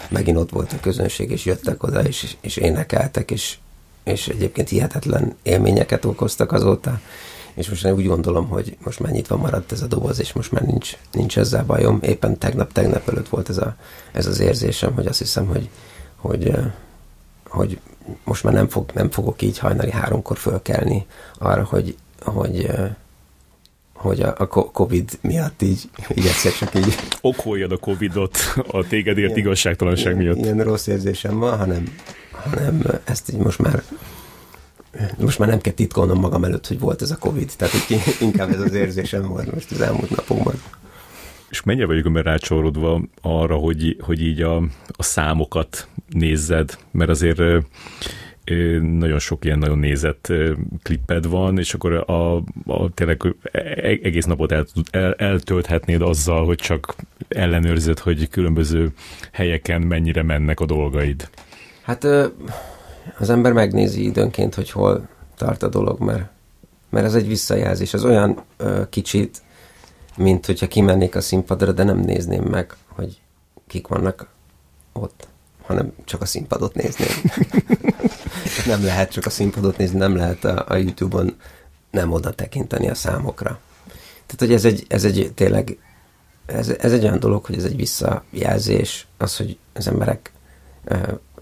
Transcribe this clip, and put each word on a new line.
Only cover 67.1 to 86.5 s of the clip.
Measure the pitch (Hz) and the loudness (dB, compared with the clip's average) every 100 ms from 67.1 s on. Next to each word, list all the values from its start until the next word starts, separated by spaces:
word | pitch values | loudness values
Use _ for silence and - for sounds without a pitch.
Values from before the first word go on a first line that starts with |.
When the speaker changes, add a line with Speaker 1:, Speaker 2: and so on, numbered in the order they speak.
| 113 | 2
Speaker 1:
egy | 104 | 0
visszajelzés. | 107 - 101 95 92 95 | -2 0 0 0 0 -2
Az | 101 123 | 0 4
olyan, | 110 104 - - - | 4 4 0 -8 -6
ö, | 104 98 98 | -2 -2 -2
kicsit, | - - 101 101 - - - - - - - - - | -4 -2 0 -2 -6 -20 -20 -20 -20 -20 -20 -14 2
mint | 95 92 - | 4 4 2
hogyha | 90 95 | -2 0
kimennék | 110 98 92 92 95 | 4 6 6 2 0
a | |
színpadra, | - 92 - 92 95 | 0 0 0 2 2
de | 92 | 4
nem | 101 95 | 4 4
nézném | 92 92 87 95 | 2 0 0 0
meg, | 95 92 - - _ | 0 -2 -4 -12 _
hogy | - 92 - _ _ _ - - | -10 -10 -10 _ _ _ -20 -12
kik | - - | -10 -4
vannak | - 95 - - _ _ _ _ _ _ | -2 -2 -4 -12 _ _ _ _ _ _
ott, | 113 95 - - _ _ _ | -10 -10 -12 -20 _ _ _
hanem | - 95 - - - | -4 -2 -2 -8 -10
csak | - | -8
a | - | -6
színpadot | - 147 - 98 | -6 -4 -4 -2
nézném. | - - - - - - - - 262 - 349 - - | -2 -4 -2 -4 0 0 0 2 2 2 2 2 0
<laughs> | - - - 185 - - 123 | -2 -2 -10 -8 -6 -2 0
Nem | 104 | 2
lehet | 95 92 95 | 2 2 0
csak | - 98 | -2 -4
a | |
színpadot | - 101 107 98 92 | 0 0 2 0 2
nézni, | 92 95 | 0 2
nem | 98 90 | 2 2
lehet | 87 87 | 0 0
a, | 101 90 - | 0 0 0
a | 92 | 0
YouTube-on | 92 - 92 92 92 - - - - - _ | 0 0 0 2 0 -2 -14 -20 -20 -20 _
nem | 101 85 | -2 0
oda | 82 - | 0 -2
tekinteni | - - 135 - - - | -6 -6 -6 -4 -2 -2
a | - | -2
számokra. | - - 139 - - 127 _ _ - - - - - | -4 -4 -4 -8 -12 -12 _ _ -20 -20 -20 -20 -18
Tehát, | - | -2
hogy | 117 | 4
ez | 117 110 | 6 6
egy, | 101 - | 2 0
ez | 104 | 2
egy | 101 98 - - | 2 2 0 2
tényleg, | 98 101 - - - - _ _ _ _ | 2 2 0 -8 -16 -20 _ _ _ _
ez, | - | -8